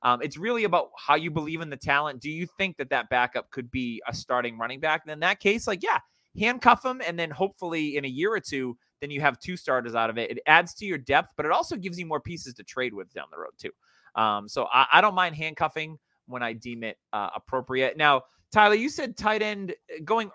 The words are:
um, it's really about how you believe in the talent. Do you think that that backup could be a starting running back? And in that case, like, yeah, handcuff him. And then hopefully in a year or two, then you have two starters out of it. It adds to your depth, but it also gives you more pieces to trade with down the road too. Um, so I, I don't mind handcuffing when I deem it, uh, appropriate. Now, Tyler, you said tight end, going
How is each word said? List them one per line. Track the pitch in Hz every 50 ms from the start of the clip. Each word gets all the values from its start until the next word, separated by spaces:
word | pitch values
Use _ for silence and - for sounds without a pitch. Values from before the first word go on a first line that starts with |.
| -
um, | 123 123 120
it's | 131 165 127 147
really | 180 226 240 233 214
about | 196 170 170 139 - -
how | - - - 147
you | 156 160 165
believe | 151 160 151 151 160 160
in | 165 151
the | 143
talent. | 131 - 151 139 143 151 151 139 123
Do | 135 151
you | 156 165 175 165 -
think | - 196 185 165 -
that | 139 131
that | 139 127 113 -
backup | 127 123 123 123 - 123 - _
could | - 135 123 120
be | - 131 127 120 113 - - -
a | 120
starting | - - - 127 123 123 120 117
running | 113 113 120 131 135
back? | 156 156 156 160 -
And | 151
in | 151 151
that | 165 180 202 -
case, | - 196 208 233 -
like, | 233 202 170
yeah, | 262 440 - - - _ _ _ _ _ - -
handcuff | 208 233 247 247 - 262 240 -
him. | - 262 247 262 233
And | 165 170 170
then | 165 156
hopefully | 147 - 190 196 - - 185 170 165 160 156 151 139 147
in | 139
a | 135
year | 127 139 170 208
or | 226 196
two, | - - 147 135 131 123 117 - _ _ _ _
then | 143 143
you | 147 139
have | 156 - - -
two | - - 180 175
starters | - 156 131 127 117 120 113
out | 117 113 113
of | 110
it. | 117 113 -
It | 120 120 -
adds | 147 156 170 180 170 -
to | - 208
your | 196 175 143
depth, | 123 - 139 151 - - _
but | - 147
it | 151
also | 180 277 339 - 330
gives | 220 180 190 170 180
you | 175
more | 160 156 143
pieces | - - 175 160 - 127 123
to | -
trade | 101 - - 131 127 120 107
with | 98 92 -
down | _ 87 69 76
the | 78 78
road | 82 - - -
too. | - 85 - _ _ _ _ _ _ _ - -
Um, | 110 110 104 104 101 107
so | - - 117 -
I, | 123 127 135 123 143
I | 170
don't | 196 214 190
mind | 185 180 170 156
handcuffing | 151 160 160 151 - 160 156 - 165 156 156 160 147 _ _ _ _ _ -
when | 123 123
I | 120 117 113
deem | 113 - 120 120 117 117
it, | 110 - - _ _
uh, | - 104 101 90 -
appropriate. | 110 - - - 131 127 - 131 131 131 123 -
Now, | 156 151 147 139 127 - _ _ _ _ _
Tyler, | - 214 214 208 208
you | 214 233 302
said | 294 - 294 240 -
tight | - - 214 214 214
end, | 214 214 208 202 196 180 - - _ - 165 160 156
going | 147 220 226 220 196 -